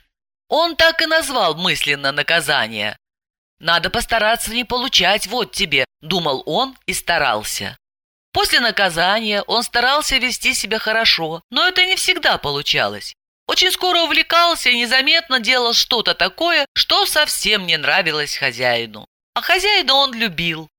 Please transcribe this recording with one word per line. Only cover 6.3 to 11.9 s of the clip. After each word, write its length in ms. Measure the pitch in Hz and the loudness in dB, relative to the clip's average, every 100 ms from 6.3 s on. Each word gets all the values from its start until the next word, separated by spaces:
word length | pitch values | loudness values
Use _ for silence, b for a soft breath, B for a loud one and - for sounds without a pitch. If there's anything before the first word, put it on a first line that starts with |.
| 131 - | -2 -2
он 300 | 180 269 262 - | -2 -2 -6 -8
и 80 | |
старался. 840 | 180 - 170 139 107 107 - 98 123 _ _ _ _ _ | -6 -2 0 2 0 -4 -6 -8 -10 _ _ _ _ _
После 260 | 370 415 302 | -2 2 2
наказания 840 | 233 - 196 165 180 214 220 202 | 2 2 0 2 0 0 0 -2
он 200 | - 226 | 0 -2
старался 540 | 226 240 247 285 294 262 | 0 0 2 2 0 0
вести 360 | 247 - 247 | -2 -2 -2
себя 260 | 240 202 220 | 0 0 -2
хорошо, 640 | 220 220 220 - 160 170 - | 0 2 2 2 -2 -6 -6
но 160 | 262 349 | 0 2
это 200 | 370 | 2
не 100 | 370 | 2